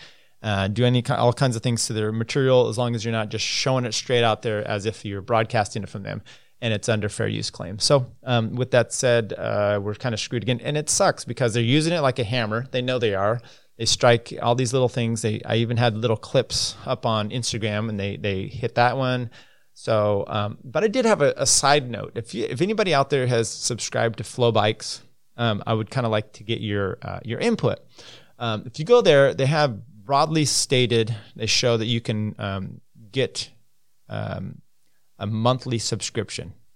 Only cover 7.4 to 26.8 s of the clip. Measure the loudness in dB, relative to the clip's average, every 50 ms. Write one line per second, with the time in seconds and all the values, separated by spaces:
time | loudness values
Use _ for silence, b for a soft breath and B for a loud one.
7.4 | -6 -8 -8 -10 -12 -10 -8 -2 2 4 4 4 2 0 -8 -12 -6 -2 0 0
8.4 | 0 0 -2 -4 -4 2 2 2 2 2 -2 -2 2 4 4 4 2 0 -6 -6
9.4 | -4 -2 0 0 2 2 2 0 -2 -4 -8 -6 -4 -4 -4 -4 -6 -4 -4 -4
10.4 | -2 -2 -2 -2 -2 -4 -4 -4 -2 -2 0 2 4 2 2 0 -4 -10 -4 0
11.4 | 0 2 2 2 2 4 4 4 4 2 0 2 0 0 0 0 -2 -2 0 -2
12.4 | -2 0 -2 -4 -4 -4 -4 -4 -2 -2 -2 0 0 0 0 2 2 2 0 0
13.4 | B B B B B B B -6 -2 -2 0 4 6 6 6 6 2 -4 -10 -4
14.4 | 0 0 2 2 0 0 2 2 0 2 0 0 -2 -2 -2 -2 -2 -2 -4 -4
15.4 | -4 -2 0 0 0 0 0 2 2 2 0 0 0 0 0 -2 -4 -2 0 0
16.4 | 0 0 -2 -4 -4 -4 -6 -8 -6 -6 -6 -4 -2 -2 -2 0 -2 -2 -4 -4
17.4 | -4 -4 -4 -4 -4 -2 -2 -2 -4 -4 -4 -4 -4 -4 -6 -4 -4 -4 -2 -2
18.4 | -4 -6 -8 -6 -6 -4 2 2 2 2 2 0 -2 0 0 -2 -4 -6 b b
19.4 | b b b b b b b -12 -2 0 2 4 4 4 2 0 -2 -2 -2 -4
20.4 | -4 -4 -6 -10 -14 -6 -4 0 0 2 2 2 4 4 4 4 4 2 2 2
21.4 | 2 2 2 4 4 6 4 4 2 -2 -8 -8 -8 -8 -8 -10 -10 -8 -8 -6
22.4 | -6 -4 -2 0 0 0 2 0 2 2 4 2 2 2 2 0 2 2 2 2
23.4 | 0 0 -4 -6 -4 -4 -4 -4 -6 -4 -2 0 0 0 -2 -4 -10 -10 -2 2
24.4 | 2 4 4 4 2 2 0 -2 -6 -12 -12 -12 -14 -20 -20 _ _ _ -8 -2
25.4 | 0 0 0 -2 -2 -2 -2 -2 -2 -4 -4 -2 -2 0 0 -2 -2 -4 -12 -16
26.4 | -6 -6 -6 -4 -4 -4 -2 -2